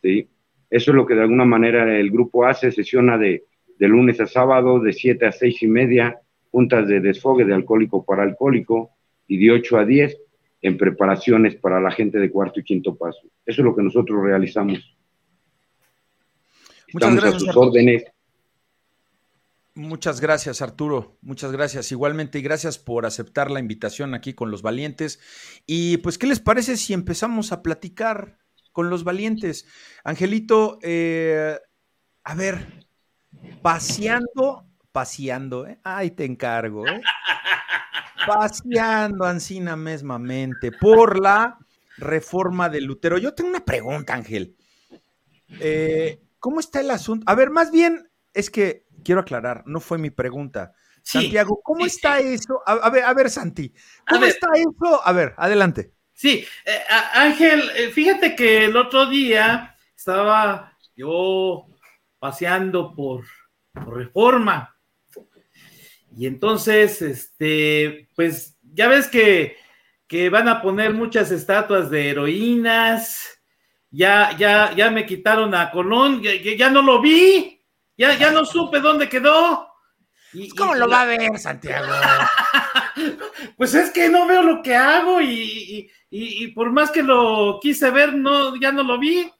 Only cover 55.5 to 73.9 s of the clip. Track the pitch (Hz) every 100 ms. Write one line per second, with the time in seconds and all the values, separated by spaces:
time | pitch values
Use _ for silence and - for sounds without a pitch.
55.5 | 208 185 131 95 _ _ _ 285 240 -
56.5 | - - 208 - 226 220 233 294 294 320
57.5 | 302 247 - 233 302 320 392 339 - 240
58.5 | 220 214 226 247 262 269 277 262 220 220
59.5 | 226 143 _ _ _ - 190 208 214 208
60.5 | 190 - _ _ _ 139 170 185 190 190
61.5 | 165 _ _ _ _ _ _ 139 135 175
62.5 | 185 190 180 160 - 139 127 113 - _
63.5 | _ _ - 113 117 123 185 240 254 214
64.5 | 165 120 _ _ _ _ - _ _ _
65.5 | _ _ _ - _ _ 113 131 131 208
66.5 | 214 220 214 208 208 156 127 - _ 156
67.5 | 156 151 151 151 151 _ - 170 156 -
68.5 | _ _ 160 233 277 269 240 214 180 143
69.5 | - _ _ _ _ _ 170 180 202 233
70.5 | 226 196 196 220 220 226 226 196 175 -
71.5 | 196 208 196 156 151 143 143 143 180 233
72.5 | 240 233 226 226 226 226 - - - _
73.5 | _ _ _ _